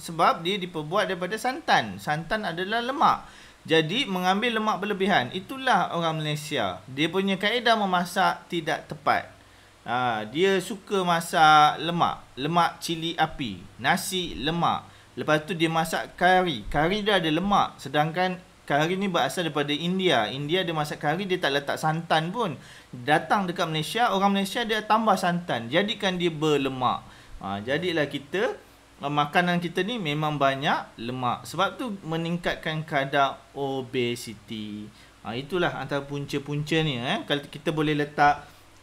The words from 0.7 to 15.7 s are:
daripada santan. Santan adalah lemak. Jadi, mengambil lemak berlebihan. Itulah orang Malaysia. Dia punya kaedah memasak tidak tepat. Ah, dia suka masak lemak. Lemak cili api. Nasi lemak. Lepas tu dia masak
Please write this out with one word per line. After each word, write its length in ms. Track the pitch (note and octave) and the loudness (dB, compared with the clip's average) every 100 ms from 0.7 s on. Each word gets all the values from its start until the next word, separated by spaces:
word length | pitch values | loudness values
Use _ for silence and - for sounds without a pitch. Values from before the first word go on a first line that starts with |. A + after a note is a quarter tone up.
| E3 D3+ G3 F#3 | -6 -2 0 0
daripada 240 | F#3 F3+ A3 | -2 -4 -4
santan. 640 | B3+ D4 C#4+ F#3 A2+ F#2+ | -4 -4 2 2 2 -6
Santan 480 | - D3+ E3+ A3 G3 | -4 -4 -2 -4 -4
adalah 320 | E3 F#3+ A3+ | -6 -2 -2
lemak. 480 | A#3+ C#4+ G3+ - - - - - - | -2 2 2 2 -2 -20 -20 -14 0
Jadi, 400 | D#3+ D#3 A3 G3+ | 2 2 0 -2
mengambil 480 | F#3 F3+ G3 A#3+ A3 | 0 2 2 0 0
lemak 240 | A3 F3+ | 0 0
berlebihan. 480 | G3+ G3 F#3+ D#3+ B2 F#3 | -2 0 2 2 2 -6
Itulah 560 | - C4+ C4 G3+ E3 | -10 -4 2 2 2
orang 240 | E3+ E3 D#3 | 0 -2 -2
Malaysia. 640 | D3+ D3 - C#3 G2 F2+ - | -4 -4 -4 -2 -2 -4 -8
Dia 240 | C3 E3 | -2 -2
punya 240 | F#3 G3 F#3+ | 0 0 0
kaedah 400 | G#3 A#3+ A#3 A3+ | 0 0 2 2
memasak 720 | G3 F3+ F3 G3+ F3 - - | 2 0 0 0 0 0 -4
tidak 400 | E3+ D#3 D3 - | -6 -2 -4 -6
tepat. 400 | D#3 C3+ A2 - - - - - - | -6 0 0 0 -14 -20 -20 -20 -16
Ah, 400 | - A#2+ B2 A2 | -6 -2 0 -2
dia 400 | G#2+ C#3 F#3+ F#3+ | -4 2 2 2
suka 400 | F3+ G#3 - G3+ | 0 -8 -4 0
masak 720 | F3+ E3+ E3+ F3 D#3 D3+ D3+ F#2 | 2 0 2 6 8 10 8 4
lemak. 480 | D#3+ E3+ A#2 - - - | -2 2 0 0 -10 -6
Lemak 400 | C#3+ F3 E3 - | -2 2 2 0
cili 320 | - E3 E3 E3 | -8 -6 -4 0
api. 400 | D#3+ - B2 F#2 - - | -2 -2 -8 -8 -14 -4
Nasi 560 | B2+ F3+ - F#3 E3 E2 | 0 0 0 -4 -4 -4
lemak. 480 | C3+ E3+ D3 G2 - - - | -4 0 0 0 -6 -20 -16
Lepas 320 | - C3 D3+ | -6 0 0
tu 80 | D#3 | 0
dia 160 | F3 | -2
masak 480 | D#3+ | 0